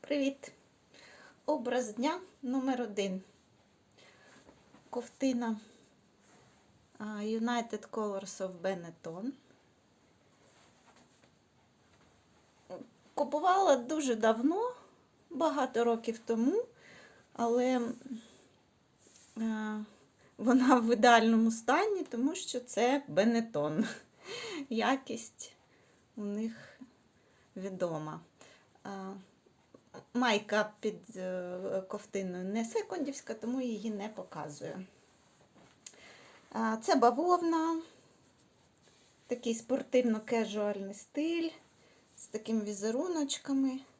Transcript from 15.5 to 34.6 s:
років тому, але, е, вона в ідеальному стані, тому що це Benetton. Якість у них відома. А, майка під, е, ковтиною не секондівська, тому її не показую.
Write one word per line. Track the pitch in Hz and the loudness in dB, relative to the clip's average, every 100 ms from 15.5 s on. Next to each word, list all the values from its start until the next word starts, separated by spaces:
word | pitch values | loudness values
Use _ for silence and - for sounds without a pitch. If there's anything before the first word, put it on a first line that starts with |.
| 285 254 226 | 2 0 2
років | 233 226 226 226 | 2 2 -2 -6
тому, | - 226 247 403 494 - - - - - _ | -2 0 2 2 -2 -10 -20 -20 -20 -20 _
але, | - 233 240 254 254 233 - - 226 - - - _ _ _ _ _ - - - - | -4 0 2 4 2 0 -8 -10 -12 -14 -20 -20 _ _ _ _ _ -20 -20 -18 -6
е, | 226 220 214 214 214 - _ _ - - | -4 -2 -4 -6 -10 -16 _ _ -20 -2
вона | 220 262 254 254 | 4 6 8 6
в | 226 | 6
ідеальному | 240 240 233 226 226 226 | 6 10 10 8 6 4
стані, | 226 - 294 427 392 | 0 2 2 4 0
тому | 320 233 269 | -4 -2 -2
що | 381 - 254 | -2 -6 -8
це | - - 240 277 277 | -4 0 2 2 0
Benetton. | 156 220 233 226 147 151 156 220 - - _ - 480 480 359 277 | 2 4 2 0 -2 0 0 -2 -4 -16 _ -14 -10 -8 -8 -4
Якість | 226 214 269 - 226 - - - - _ _ _ _ _ - | 0 2 0 -2 -10 -10 -16 -20 -20 _ _ _ _ _ -10
у | |
них | 208 202 226 226 - - - _ _ _ _ _ _ - | -6 -4 -6 -8 -18 -20 -20 _ _ _ _ _ _ -10
відома. | 190 185 180 160 151 165 - _ - - _ _ | -10 -4 -4 -4 -8 -12 -16 _ -20 -20 _ _
А, | - 196 190 196 190 _ _ _ _ - _ - - | -12 -10 -10 -14 -18 _ _ _ _ -20 _ -20 -10
майка | 240 247 214 214 208 214 - | -2 2 0 0 0 0 -4
під, | 220 - - 185 | -6 -6 -14 -10
е, | 185 185 180 180 196 190 190 | -6 -6 -6 -8 -4 -4 -4
ковтиною | 202 - 196 190 180 | -10 -6 -6 -4 -4
не | 185 214 | -4 -2
секондівська, | 226 453 415 370 285 277 - | -2 -4 -4 -4 -4 -6 -10
тому | 226 220 262 | -8 -4 -2
її | 254 214 220 | -2 -4 -4
не | 208 208 | -4 -6
показую. | 214 185 165 151 143 | -10 -12 -10 -10 -10